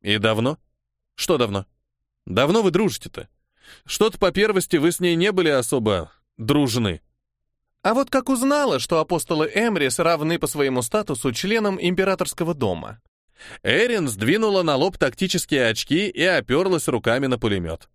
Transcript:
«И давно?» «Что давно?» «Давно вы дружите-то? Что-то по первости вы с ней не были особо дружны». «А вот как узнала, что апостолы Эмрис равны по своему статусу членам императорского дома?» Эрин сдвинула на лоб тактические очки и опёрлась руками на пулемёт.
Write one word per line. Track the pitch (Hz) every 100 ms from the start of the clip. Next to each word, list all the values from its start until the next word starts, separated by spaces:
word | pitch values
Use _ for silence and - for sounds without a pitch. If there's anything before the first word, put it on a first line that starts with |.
«И | - 104
давно?» | 110 110 120 156 _ _ _ _ _ -
«Что | - 160
давно?» | 117 98 95 _ _ _ _ _ -
«Давно | 92 139 214
вы | 196
дружите-то? | 165 214 - - - - _ _ _ - -
Что-то | - - 214 -
по | 185
первости | 165 214 190 - 160
вы | 156
с | 170
ней | 175 165
не | 190
были | 185 165
особо | 139 120 139 107 95 78 _ _ _
дружны». | 113 147 139 117 110 78 _ _ _ _ _ _ _ _
«А | 190
вот | 240 269
как | 269 254
узнала, | 262 269 294 277 139
что | - 165
апостолы | 156 170 - 160 156
Эмрис | 190 233 190 135 123
равны | 165 165 156 165
по | 151
своему | 151 139 127
статусу | 120 214 208 139 135
членам | 117 185 226 208 190
императорского | 175 180 190 185 180 - 165
дома?» | 160 113 87 - - _ _ _ _ - -
Эрин | - 135 240 226 147
сдвинула | 101 110 196 220 196
на | 170 135
лоб | 175 -
тактические | 143 - 185 175 - 143 117
очки | 110 - 156 208
и | -
опёрлась | 170 170 117 135 190 175 -
руками | 123 117 120 139
на | 120
пулемёт. | 113 98 85 82 -